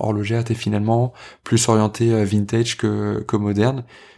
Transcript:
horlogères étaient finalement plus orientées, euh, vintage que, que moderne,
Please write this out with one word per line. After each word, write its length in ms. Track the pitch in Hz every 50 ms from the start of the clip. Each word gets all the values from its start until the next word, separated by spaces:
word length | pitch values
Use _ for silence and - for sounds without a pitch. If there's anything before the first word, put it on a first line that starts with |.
| -
horlogères 380 | 107 107 104 104 98 113 117
étaient 140 | 117 117 113
finalement 580 | 117 - 107 107 104 104 110 113 120 123 127 - - - - - _ -
plus 240 | - - 113 - -
orientées, 440 | 113 110 107 107 104 - 117 117 113
euh, 120 | 110 107
vintage 540 | 98 104 104 101 101 - 117 117 117 - -
que, 440 | - 110 107 104 104 104 104 107 - -
que 80 | -
moderne, 480 | 104 104 104 104 101 107 123 139 135 123 - - - - - -